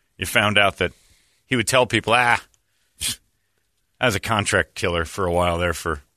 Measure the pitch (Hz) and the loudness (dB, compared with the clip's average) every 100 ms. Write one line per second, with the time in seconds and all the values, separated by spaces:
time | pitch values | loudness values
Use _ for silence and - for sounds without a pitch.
0 | _ - 92 117 104 104 98 - 87 - | _ -12 -4 0 2 4 2 2 -4 -4
1 | _ _ _ _ _ 127 113 131 120 110 | _ _ _ _ _ -4 0 2 2 0
2 | 107 120 120 113 - _ _ _ _ - | 0 2 2 0 -4 _ _ _ _ -10
3 | - - _ _ _ _ _ _ _ - | -10 -10 _ _ _ _ _ _ _ -2
4 | 127 98 - 110 101 98 - - 95 87 | -2 -2 0 0 2 0 0 -4 -2 -2
5 | 82 - 90 87 87 85 87 80 85 73 | -4 -4 -2 0 0 0 -2 -4 -6 -8
6 | - | -10